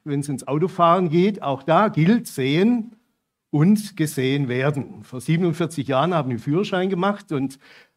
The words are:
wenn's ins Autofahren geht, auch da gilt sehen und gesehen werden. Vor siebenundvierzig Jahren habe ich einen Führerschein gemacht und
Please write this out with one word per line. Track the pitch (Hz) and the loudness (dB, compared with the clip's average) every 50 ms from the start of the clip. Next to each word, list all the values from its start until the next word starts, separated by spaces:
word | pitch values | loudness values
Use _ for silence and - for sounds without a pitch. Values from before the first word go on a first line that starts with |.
| - | -8
wenn's | 151 143 143 139 | -6 -4 -4 -4
ins | 147 135 117 - 131 | -4 -6 -8 -6 -4
Autofahren | 139 156 180 180 - - 170 165 170 190 185 | -2 -2 -2 -2 0 2 4 4 4 4 2
geht, | 160 151 175 185 214 202 - | 2 2 2 2 2 0 -2
auch | - 143 135 - - | -4 -4 -4 -4 0
da | - 160 185 214 | 2 2 4 2
gilt | 208 214 147 160 185 233 233 - | 2 2 2 4 4 4 2 0
sehen | - - 139 131 135 147 170 202 233 247 233 208 - - _ _ _ _ _ _ _ _ _ _ _ | -4 -6 -4 -2 0 2 2 2 2 2 0 -2 -8 -14 _ _ _ _ _ _ _ _ _ _ _
und | - 147 160 196 214 208 214 - - | 0 2 4 4 4 2 0 -4 -4
gesehen | - 156 151 - 135 127 131 139 143 143 120 | -4 -4 -2 -2 -2 -2 0 0 0 -2 -2
werden. | 123 127 131 147 147 143 117 - 95 107 107 | -2 -2 0 0 -2 -2 -6 -10 -12 -20 -18
Vor | - 127 127 | -16 -14 -8
siebenundvierzig | - - 160 170 185 170 156 165 170 160 165 147 123 | -4 -2 0 0 0 0 0 -2 -4 -4 -4 -6 -4
Jahren | 139 135 131 151 180 180 | -2 0 0 2 2 0
habe | 156 131 | 0 -2
ich | 131 120 | -2 -4
einen | 110 | -4
Führerschein | - 143 151 185 208 208 196 180 185 190 | -4 -2 -2 0 0 0 -2 -2 -2 -2
gemacht | 190 175 185 202 202 202 - - | -2 -2 -2 -2 -2 -4 -6 -6
und | 156 131 135 135 - - _ - - - _ _ _ | -4 -4 -4 -6 -8 -12 _ -20 -20 -20 _ _ _